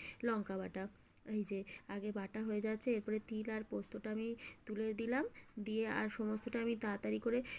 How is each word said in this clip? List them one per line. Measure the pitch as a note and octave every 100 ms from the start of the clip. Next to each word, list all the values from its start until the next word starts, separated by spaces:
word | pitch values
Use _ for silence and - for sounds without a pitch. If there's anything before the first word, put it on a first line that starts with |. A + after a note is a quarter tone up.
| - -
লঙ্কা | A#3+ A3 G3+ F#3+
বাটা। | F#3 F#3+ G3 - - - -
এই | G#3+
যে | G3 G3 G3+ - -
আগে | G3+ G#3
বাটা | G#3 G3 A3
হয়ে | A3 G#3
যাচ্ছে, | G#3+ A3 B3+
এরপরে | A3 G#3+ G#3+ -
তিল | G#3+ A3
আর | A3 G#3+
পোস্তটা | G#3 - G#3+ A3
আমি | G#3+ A3+ A#3 - - -
তুলে | G#3+ A3
দিলাম, | G#3 A#3 C4 A#4 - - -
দিয়ে | G#3 G#3+ A3
আর | G#3 G#3+
সমস্তটা | - G#3+ G#3+ A#3 A#3
আমি | A#3 A3+
তাড়াতাড়ি | G#3+ G3+ G#3+ G#3+
করে | A#3 B3 B3